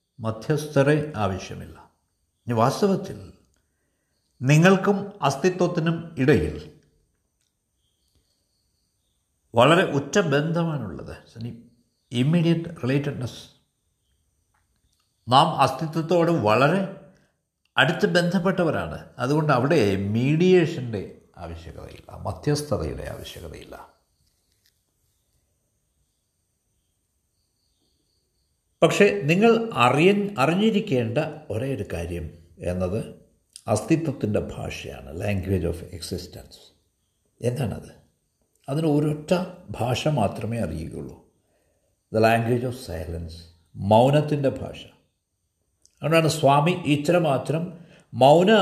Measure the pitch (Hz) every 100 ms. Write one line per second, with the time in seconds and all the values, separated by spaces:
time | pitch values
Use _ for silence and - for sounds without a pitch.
0 | _ - 113 110 - 151 151 139 139 147
1 | - 107 98 95 - 92 82 - - _
2 | _ _ _ _ 117 117 120 - 202 190
3 | - - 95 - _ _ _ _ _ _
4 | _ _ _ - 127 151 180 190 202 190
5 | - - 143 - 185 180 175 - 160 165
6 | - - 135 120 80 - - - _ _
7 | _ _ _ _ _ _ _ _ _ _
8 | _ _ _ _ _ _ _ _ _ _
9 | _ _ _ _ _ 113 135 170 180 139
10 | - 208 170 143 160 170 165 147 104 67
11 | - - - 113 117 - - _ _ _
12 | _ 120 135 170 165 165 170 - 120 139
13 | 143 95 123 - - _ _ _ _ _
14 | _ _ _ _ _ _ _ _ _ _
15 | _ _ - 131 170 - 131 - 160 170
16 | 156 175 165 165 104 113 143 190 185 -
17 | - _ _ _ _ _ _ - 147 170
18 | 202 175 170 190 185 185 165 117 82 76
19 | - - 127 151 151 127 135 165 101 95
20 | 98 113 135 156 185 180 156 131 120 104
21 | 80 - _ - 85 82 80 76 - -
22 | - 90 90 - 147 147 - 95 78 60
23 | - - - - 85 - - - - _
24 | _ _ _ _ _ _ _ _ _ _
25 | _ _ _ _ _ _ _ _ _ _
26 | _ _ _ _ _ _ _ _ _ _
27 | _ _ _ _ _ _ _ _ _ _
28 | _ _ _ _ _ _ _ _ 165 -
29 | 202 - 143 175 233 226 - 127 123 131
30 | 180 202 202 - 139 185 220 196 - 127
31 | 113 120 156 - - 107 135 127 98 87
32 | 85 87 78 - - - 87 92 90 104
33 | - - _ _ _ - - 107 - 160
34 | 143 127 107 98 - - - - - 71
35 | - 80 104 101 87 95 85 82 - 87
36 | - 87 - - - - - _ _ _
37 | _ _ _ - 120 123 110 - - -
38 | _ _ _ _ _ _ - 143 160 147
39 | 151 151 - 180 185 - - - 117 120
40 | 156 143 98 - 107 117 90 80 78 78
41 | 69 - _ _ _ _ _ _ _ _
42 | _ 110 113 117 117 120 127 - - 85
43 | 82 85 85 - - _ _ - 98 110
44 | 131 147 147 143 135 - - - - _
45 | _ _ _ _ _ _ _ _ _ _
46 | 143 165 156 - 135 143 160 180 139 147
47 | 147 175 165 131 - 160 180 - - -
48 | _ 113 131 160 185 220